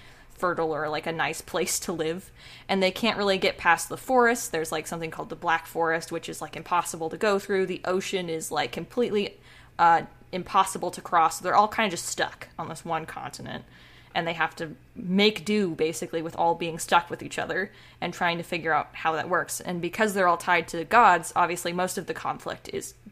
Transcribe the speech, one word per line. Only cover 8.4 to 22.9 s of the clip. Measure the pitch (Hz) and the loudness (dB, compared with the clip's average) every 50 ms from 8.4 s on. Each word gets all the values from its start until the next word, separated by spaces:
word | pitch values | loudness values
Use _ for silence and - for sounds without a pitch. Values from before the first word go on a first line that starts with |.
| - - | -6 -4
like, | - 143 139 - | -2 -2 -2 -2
completely, | - 160 170 - - 247 240 175 214 208 208 - - - - - - - - - - - | -4 -8 -10 -6 -2 -2 0 0 2 0 -2 -2 -6 -12 -20 -20 -20 -20 -20 -8 0 4
uh, | 170 170 165 156 - - - - - - | 6 6 6 6 4 -2 -12 -20 -14 -10
impossible | - 180 170 - - 190 190 - - 180 180 180 | -8 -8 -4 0 2 2 2 2 0 -6 -6 -6
to | - 185 | -6 -8
cross. | - - 185 165 160 165 - - | -4 2 4 4 4 4 2 0
They're | 180 180 - | 0 2 6
all | 196 208 214 | 6 6 4
kind | - 233 220 196 | 4 0 0 0
of | |
just | 170 175 - | 0 -4 -6
stuck | - - - - - - - - - - - | -6 -4 -2 -4 -4 -4 -8 -16 -14 -12 -10
on | 165 156 | -10 -10
this | 165 - - | -10 -10 -6
one | 165 160 160 160 - | -4 -4 -4 -4 -6
continent. | - - 131 135 - - - - - - - - - - - - - - - - - | -10 -10 -12 -12 -12 -12 -12 -10 -10 -12 -12 -16 -20 -20 -20 -20 -20 -20 -14 -6 -4
And | 175 165 | -2 -2
they | 165 170 | 0 0
have | 165 160 165 - | 0 0 -2 -2
to | - 170 156 - - - - - | -6 -10 -10 -10 -14 -20 -18 -14
make | - 190 180 185 196 208 214 214 185 156 | -10 -4 0 4 6 6 6 4 2 0
do, | 208 208 214 202 175 160 | 0 2 2 2 0 0
basically, | 147 156 160 165 - 180 165 - 165 156 | 0 -2 -2 -2 -4 -6 -6 -4 -4 -6
with | 165 - | -4 -2
all | - 170 170 165 | 2 2 2 2
being | 165 175 165 160 170 | 2 -2 -4 -6 -6
stuck | - - 180 170 - - | 0 4 4 4 4 2
with | - - | -6 -10
each | - 160 - - | -10 -8 -6 -4
other | - - 160 180 196 208 - - - - - - | -4 -2 -2 -2 -4 -4 -8 -14 -20 -20 -12 -8
and | - 175 | -8 -6
trying | 160 - 180 170 170 170 | -4 -2 0 0 0 -2
to | 170 | -4
figure | - 180 170 147 165 156 | -6 -6 -4 0 2 2
out | 143 - - | 2 0 -2
how | - - - 160 160 | -6 -4 -2 0 0
that | 151 - 170 | 0 0 0
works. | 180 165 147 - - - | 0 0 0 0 -6 -8
And | - 175 180 175 | -6 -6 -4 -4
because | 165 170 - - 220 214 190 | -4 -4 0 0 0 2 2
they're | 196 185 180 | 4 4 4
all | 170 | 4
tied | 170 - 185 175 170 165 - | 4 2 2 2 2 2 0
to | - 170 165 | -4 -6 -2
gods, | - 208 240 233 196 175 170 165 - - | 4 6 8 8 8 8 6 2 0 0
obviously | - 175 165 175 170 - 175 175 | 2 2 2 0 -2 -4 -4 -2
most | 180 180 185 - 196 | 0 -2 -2 -2 -4
of | 165 - | -6 -6
the | 160 | -6
conflict | - - - 143 143 - - - - - - - | -6 -6 -6 -6 -6 -6 -8 -10 -10 -10 -10 -8
is | - - - | -8 -8 -10